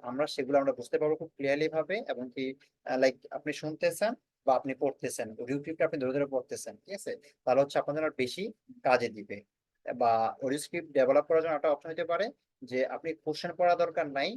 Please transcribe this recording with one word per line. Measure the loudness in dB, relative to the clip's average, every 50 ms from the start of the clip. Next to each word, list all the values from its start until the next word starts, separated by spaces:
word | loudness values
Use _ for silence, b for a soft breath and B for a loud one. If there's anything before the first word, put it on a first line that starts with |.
| -4 -6
আমরা | -4 -2 -2 -2 -2
সেগুলো | -4 -2 2 4 4
আমরা | 4 4 0 -2
বুঝতে | -4 -2 0 0
পারবো | 2 2 0 0
খুব | -2 -8 -8
ক্লিয়ারলি | -4 0 0 2 2 2 0 0
ভাবে। | 0 -2 0 -2 -4 -4 -4 -6
এবং | -6 -6 -8 -6
কি, | -4 -4 -4 -6 b b b _ _ _
আহ, | -2 2 4 4
লাইক | 4 4 0 -6 -12
আপনি | -10 -8 -6 -6 -6 -6 -6
শুনতেছেন | -8 -4 0 0 0 0 2 0 -2 -2 -4 _ _ _ _ _
বা | 2 2 2
আপনি | 2 -2 -2 0 0
পড়তেছেন, | -2 -2 -2 -6 -8 -6 -6 -8 -8 -8 -10 -6
অডিও | -4 -4 -4
স্ক্রিপ্টটা | -4 -6 -2 0 0 0
আপনি | 0 -2 -2
ধরে | -2 0
ধরে | 0 0 0 -2
পড়তেছেন, | -4 -4 -4 -8 -10 -10 -12 -14 -16 _
ঠিক | -12 -12 -10
আছে? | -8 -8 -10 -10 b b b b _
তাহলে | 2 4 4 4
হচ্ছে | 2 0 -2
আপনার | -2 -2 -2
জন্য | -2 -2 -2 -2 -2 -4
বেশি | -4 -4 -6 -8 -8 -10 -12 _ -20 -20 -4 2
কাজে | 2 4 4 2 0 -4
দিবে। | -10 -12 -12 -12 -12 -12 _ _ _ _ _ _ _ _ -8 -2 0 2
বা | 4 4 4 2 0 -2 -2 -4
অডিও | -2 -2 -4 -4
স্ক্রিপ্ট | -6 -6 -8 -8 0 2 4
ডেভেলপ | 4 6 6 4 4 4
করার | 4 2 4
জন্য | 2 0 0
একটা | 2 0 0
অপশন | 0 -2 -6 -6
হতে | -6 -2 -2 0
পারে | 0 -2 -2 -6 _ _ _ _ _ -12 -4
যে | -2 0 0 0 -2
আপনি | -6 -6 -8 -8 -6 _
কোশ্চেন | -6 -4 -4 -6 -8 0 2
পড়া | 4 4 6 4 2
দরকার | 0 0 -2 -2 -2 -2 -2
নাই, | -2 -2 -2